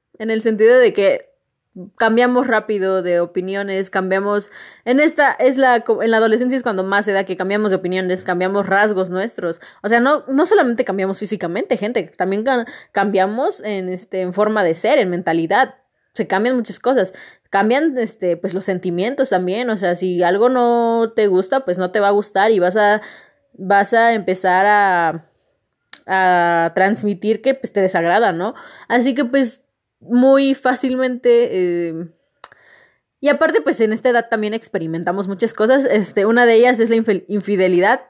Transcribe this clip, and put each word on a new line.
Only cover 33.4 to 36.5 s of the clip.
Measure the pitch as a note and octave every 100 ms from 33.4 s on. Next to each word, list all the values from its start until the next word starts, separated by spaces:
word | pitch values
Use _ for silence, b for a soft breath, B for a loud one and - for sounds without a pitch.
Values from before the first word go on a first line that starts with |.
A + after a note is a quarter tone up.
| D#4+ F4
pues, | D4+ C4+
en | A3
esta | A3 B3+
edad | A#3+ A#3
también | A3 G#3+
experimentamos | A3 - F#3+ E3 E3 F3 F#3+ F#3+
muchas | F#3+ A3+
cosas. | - A3 C4+ C4+
Este, | G#3 F3+ G#3+ G3+
una | A#3
de | A#3+